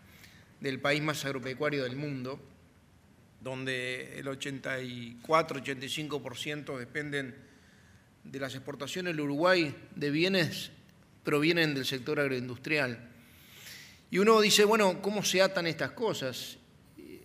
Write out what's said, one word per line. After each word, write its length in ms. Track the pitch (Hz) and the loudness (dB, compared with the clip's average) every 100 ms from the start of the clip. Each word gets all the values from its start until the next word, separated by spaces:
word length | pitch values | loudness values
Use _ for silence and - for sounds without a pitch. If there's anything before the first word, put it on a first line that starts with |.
| - - - - - - | -20 -20 -20 -20 -20 -10
del 180 | 139 131 | -6 -2
país 240 | 143 147 | 0 2
más 220 | 151 151 | 2 -2
agropecuario 600 | 139 135 127 131 147 143 | -4 -6 -6 -2 -2 0
del 120 | 127 127 | -4 -4
mundo, 420 | 147 135 127 139 - - _ _ _ _ _ _ _ _ | -6 -6 -8 -10 -16 -20 _ _ _ _ _ _ _ _
donde 760 | 123 131 131 127 127 127 131 135 | -10 -8 -6 -4 -4 -6 -10 -10
el 100 | 135 | -10
ochenta 520 | 135 143 135 131 131 | -8 -8 -8 -6 -6
y 380 | 127 123 117 120 | -6 -10 -12 -14
cuatro, 380 | - 160 160 139 | 2 2 2 -4
ochenta 260 | 123 135 | -6 -8
y 60 | 131 | -6
cinco 320 | 135 151 143 | -6 -6 -6
por 160 | 127 120 | -8 -10
ciento 400 | 156 147 139 135 | -8 -8 -8 -10
dependen 560 | 120 151 147 143 131 113 - - - - - - _ _ | -8 -8 -4 -6 -6 -12 -20 -20 -20 -20 -20 -20 _ _
de 140 | 147 135 | -14 -10
las 160 | 135 | -8
exportaciones 580 | 127 135 135 139 180 180 | -10 -12 -10 -8 -6 -4
del 80 | 156 | -2
Uruguay 540 | 143 143 175 185 151 - - | -2 4 6 6 4 -2 -12
de 160 | - 147 | -4 0
bienes 600 | 147 180 196 156 - - - - - - - | 2 4 4 2 0 -10 -14 -20 -20 -20 -10
provienen 500 | - 147 156 170 156 | 0 2 4 4 4
del 100 | 135 | 2
sector 360 | 127 139 120 147 | -2 -4 -4 0
agroindustrial. 880 | 139 127 123 123 156 151 131 113 - - - - - - - - - - - | 0 0 -4 -8 -2 0 0 -4 -12 -20 -20 -20 -20 -20 -20 -18 -20 -20 -4
Y 60 | 175 | 2
uno 220 | 208 220 | 8 8
dice, 220 | 208 202 | 8 8
"Bueno, 360 | 208 220 196 180 | 8 8 4 4
¿cómo 240 | 196 208 | -2 0
se 160 | - 180 | 0 4
atan 260 | 190 190 170 | 4 4 -4
estas 260 | 156 135 | -2 -4
cosas?" 640 | - 220 143 131 127 - - _ - - - 73 - | -2 -2 -2 -4 -6 -12 -14 _ -20 -20 -20 -20 -18